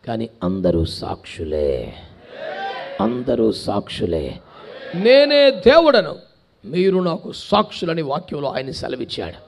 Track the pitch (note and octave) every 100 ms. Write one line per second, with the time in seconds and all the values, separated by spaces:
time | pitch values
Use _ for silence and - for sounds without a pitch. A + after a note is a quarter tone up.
0 | - A2+ A2+ _ F2+ F#2+ F2+ E2+ D#2+ -
1 | - F#2+ - - D#2 D2+ D2 B1+ A1+ -
2 | - - - - - - - - - -
3 | G#2+ B2 B2 A#2 A2+ F#2 - G#2 G2+ -
4 | F#2+ D#2+ C2+ - - - - - - E3+
5 | G#3+ C4+ C#4+ C#4+ C#4 G#3 A3 D#4 D#4+ A#3+
6 | E3+ - - _ _ _ - F3 F#3+ F#3
7 | F3+ E3 - - - G3+ G#3 - F3 E3
8 | D3 C#3+ - D3+ C#3 C3+ C3 - - B2+
9 | A#2+ - F#2 -